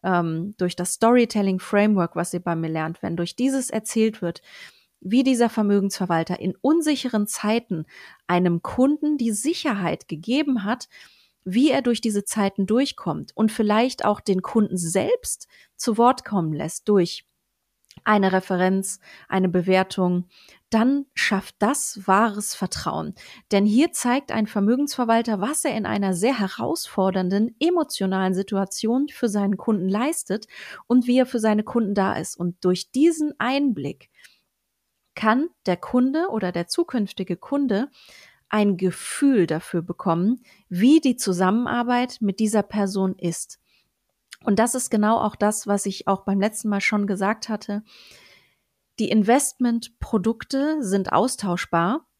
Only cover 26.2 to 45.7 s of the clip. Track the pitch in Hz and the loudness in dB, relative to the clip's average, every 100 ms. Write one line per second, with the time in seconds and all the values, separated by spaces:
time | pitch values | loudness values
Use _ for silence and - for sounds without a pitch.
26.2 | 220 247 190 - - 339 - - 190 185 | 0 0 -4 -4 -4 -4 -4 0 0 0
27.2 | 180 196 226 - 320 349 294 - 190 190 | 0 0 0 0 0 0 -2 -4 -2 0
28.2 | 190 185 196 196 196 - 220 247 294 - | 0 0 -2 -2 -4 -4 -2 0 -2 -2
29.2 | 233 202 202 196 - 214 190 202 269 330 | -2 0 0 -2 -2 0 0 -2 -2 -4
30.2 | - 214 - - - - _ 247 247 247 | -6 -8 -8 -20 -18 -20 _ 2 4 2
31.2 | 247 233 220 214 214 233 208 202 196 - | 2 2 2 0 0 -2 0 2 2 0
32.2 | 180 - 175 175 185 180 - 254 320 311 | -6 -4 -6 0 0 0 -2 4 4 4
33.2 | 302 - 240 277 285 175 139 - _ _ | -4 -2 -2 2 0 0 -6 -10 _ _
34.2 | - _ _ _ _ _ _ _ _ - | -20 _ _ _ _ _ _ _ _ -2
35.2 | 220 240 330 _ - 175 - 247 254 302 | 0 2 -2 _ -4 -4 0 0 2 0
36.2 | 370 220 180 175 175 - 339 247 202 - | -2 -2 -4 -4 -4 -4 -2 -2 -4 -6
37.2 | 185 175 - 285 277 202 277 _ - - | -6 -6 -4 -2 0 0 -2 _ -20 -20
38.2 | - _ _ 214 208 175 180 - - - | -20 _ _ 2 2 2 -2 -2 -10 0
39.2 | 285 247 165 156 - 170 165 - 190 165 | 4 4 4 0 -2 -6 -4 -4 0 2
40.2 | 190 254 _ _ _ 180 233 311 269 240 | 0 -2 _ _ _ 2 6 6 4 0
41.2 | - 175 185 220 247 240 240 247 247 - | -2 2 2 2 0 0 2 2 0 -2
42.2 | 202 190 214 214 202 208 196 196 190 185 | -4 0 2 2 0 -2 -2 0 -2 -2
43.2 | 175 165 - - _ _ _ _ _ _ | -4 -4 -10 -18 _ _ _ _ _ _
44.2 | _ - - 202 240 254 - 214 208 226 | _ -8 0 2 2 -2 -2 0 2 2
45.2 | 214 - 208 214 - | 0 0 -2 -2 -2